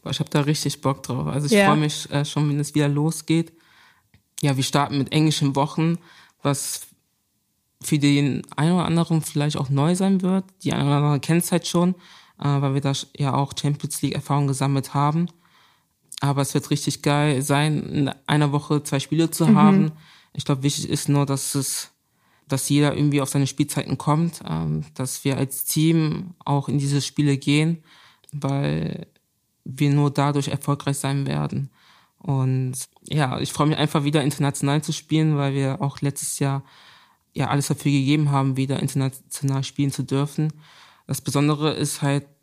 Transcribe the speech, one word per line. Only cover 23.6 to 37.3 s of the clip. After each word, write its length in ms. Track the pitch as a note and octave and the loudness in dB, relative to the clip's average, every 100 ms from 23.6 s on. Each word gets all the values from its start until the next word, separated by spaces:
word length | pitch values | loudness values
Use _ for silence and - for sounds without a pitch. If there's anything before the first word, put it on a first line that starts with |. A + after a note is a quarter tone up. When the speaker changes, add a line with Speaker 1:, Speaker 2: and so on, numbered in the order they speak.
| D3 - - C3+ | -2 -2 -4 -4
Speaker 1:
kommt, 420 | - D3+ E3+ - - | 0 0 0 -4 -8
ähm, 360 | D#3+ D#3+ D#3 D3+ | -4 -2 -4 -6
dass 300 | - C3 - | -8 -8 -4
wir 120 | C#3+ C#3 | -4 -2
als 280 | C3+ - | -4 -4
Team 680 | - - D#3+ E3 D#3 - - - | -4 0 2 2 0 -4 -8 -10
auch 240 | - C#3+ C3+ | -2 -2 0
in 100 | C#3 | -2
diese 220 | C#3 C#3+ | 0 0
Spiele 360 | C3+ - D3 C#3 | -2 0 0 2
gehen, 460 | C3+ D3 D#3 E3 _ - - _ _ | 2 2 2 -2 _ -20 -20 _ _
weil 720 | D3 C#3+ C#3 D3 D#3 - - - _ _ _ _ _ | -6 -4 -2 -2 -2 -4 -8 -14 _ _ _ _ _
wir 260 | - C3 C#3+ | -16 -2 2
nur 200 | C#3+ C#3+ | 4 2
dadurch 360 | C#3+ C#3+ C#3+ C#3 | 2 0 0 -2
erfolgreich 500 | C#3 - C#3+ - C#3+ | -4 -4 -2 -2 -4
sein 280 | C#3 C#3 C#3 | -4 -2 -2
werden. 440 | D3 D3 - C#3 _ _ _ _ _ | -2 -2 -4 -6 _ _ _ _ _
Und 560 | - C3+ C3 C3 B2+ B2+ - _ - | -4 0 0 0 -2 -6 -12 _ -4
ja, 320 | D3 C3+ C3 | -2 0 -2
ich 120 | C#3+ | -4
freu 140 | - D3 | 0 2
mich 100 | D#3 | 2
einfach 280 | D3+ D#3+ | 2 2
wieder 180 | C#3+ D#3 | 2 2
international 600 | C#3 - C#3+ C#3 C#3 D3 | 0 0 -2 0 0 0
zu 100 | D3+ | -2
spielen, 440 | D#3 - D#3 D#3 D3 | -8 -2 2 2 2
weil 180 | C#3 | 0
wir 280 | C#3 C3+ C3+ | 0 -2 -2
auch 180 | C#3 - | -4 -2
letztes 380 | C#3+ C#3 - - | -4 -4 -8 -2
Jahr 240 | C#3+ C#3 - - - - _ _ _ | -2 -2 -6 -20 -20 -20 _ _ _